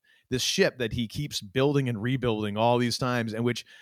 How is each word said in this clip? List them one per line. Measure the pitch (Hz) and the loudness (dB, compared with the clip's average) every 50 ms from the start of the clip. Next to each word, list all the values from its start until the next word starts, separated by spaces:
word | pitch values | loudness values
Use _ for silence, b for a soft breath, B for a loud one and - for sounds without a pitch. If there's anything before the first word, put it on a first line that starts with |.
| _ _ _ _ _ _ | _ _ _ _ _ _
this | 127 127 | -4 -2
ship | - - - - 190 151 - - | -2 -2 2 2 2 2 2 -2
that | 123 110 - | -4 -4 -2
he | 123 120 107 | -4 -4 -4
keeps | - - 147 143 - - | -6 -8 -8 -6 -8 -10
building | - 101 - 131 135 147 143 143 135 123 | -10 -4 0 2 2 4 4 2 0 0
and | 117 101 | -2 -2
rebuilding | 101 123 135 131 113 123 110 107 107 104 101 107 | -2 -2 -2 0 0 0 0 0 -2 -2 0 2
all | 113 120 120 120 | 4 4 4 4
these | 123 120 110 - | 2 0 0 -2
times, | 135 127 123 123 113 113 107 | -2 -2 0 -2 -2 -2 -4
and | 110 117 | -2 -2
which | 120 120 - b b b b | -2 -2 -4 b b b b